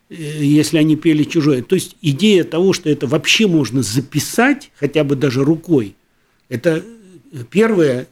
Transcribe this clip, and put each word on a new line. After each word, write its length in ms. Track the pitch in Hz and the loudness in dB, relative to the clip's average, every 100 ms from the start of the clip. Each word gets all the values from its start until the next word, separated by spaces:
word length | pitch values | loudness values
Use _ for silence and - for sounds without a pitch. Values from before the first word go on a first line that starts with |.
| _ | _
э, 60 | 170 151 156 | -14 -12 -4
если 340 | 143 147 147 165 | 2 2 2 2
они 180 | 156 151 | 2 2
пели 280 | 165 156 | 2 0
чужое. 380 | 143 170 147 131 | 0 0 0 0
То 120 | 117 190 | 0 -4
есть 200 | - - | -4 -6
идея 420 | 156 135 214 196 | -4 0 2 2
того, 300 | 151 160 190 | 2 0 0
что 160 | 180 160 | 0 -2
это 180 | 147 135 | -2 -2
вообще 400 | 151 151 - 220 | -2 0 0 2
можно 340 | 165 127 127 | 2 0 -2
записать, 920 | 104 113 135 147 - - 247 285 - _ | -2 -4 -4 -6 -4 0 2 0 -6 _
хотя 240 | 147 160 | -2 0
бы 120 | 143 143 | 0 0
даже 280 | 143 123 | 0 0
рукой, 520 | 139 160 170 156 104 - _ _ _ _ _ | 0 0 0 0 0 -10 _ _ _ _ _
это 340 | 123 170 160 196 226 - 175 _ 151 120 | -4 -2 -2 -6 -18 -20 -20 _ -16 -4
первая 560 | 180 226 202 151 127 127 | 0 2 2 2 0 -6